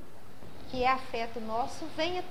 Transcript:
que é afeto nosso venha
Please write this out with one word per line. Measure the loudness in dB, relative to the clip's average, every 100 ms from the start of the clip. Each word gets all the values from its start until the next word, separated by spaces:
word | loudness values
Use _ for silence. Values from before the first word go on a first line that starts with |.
| -4 -4 -4 -4 -4 -2 -2
que | 4
é | 4
afeto | 4 2 -2 -2 -2
nosso | 0 0 0 -2 -4 0
venha | 2 2 -2